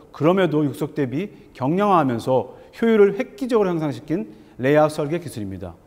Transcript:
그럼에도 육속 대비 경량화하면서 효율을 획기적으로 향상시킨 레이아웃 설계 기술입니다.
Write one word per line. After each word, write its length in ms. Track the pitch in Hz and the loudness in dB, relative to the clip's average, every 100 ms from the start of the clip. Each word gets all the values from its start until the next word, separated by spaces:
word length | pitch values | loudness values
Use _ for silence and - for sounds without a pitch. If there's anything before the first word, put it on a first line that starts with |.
| - | -18
그럼에도 540 | - 151 190 180 147 147 | -2 2 2 2 0 -2
육속 300 | - 151 - | -4 -6 -4
대비 340 | 131 135 202 - - | -4 -6 -8 -14 -20
경량화하면서 1000 | - 131 180 208 180 135 117 135 127 - - - - | -6 -2 0 2 2 2 0 0 0 -2 -10 -20 -2
효율을 380 | 226 220 202 196 | 2 6 4 2
획기적으로 500 | 247 - 247 226 190 | -6 -8 -2 0 0
향상시킨 640 | 165 151 120 - 175 220 - - - | 0 -4 -6 -6 -6 -6 -14 -20 -4
레이아웃 340 | 131 151 151 | 2 4 4
설계 280 | 151 143 165 | 0 -6 -6
기술입니다. 560 | 147 113 98 95 90 82 | -8 -10 -10 -10 -12 -16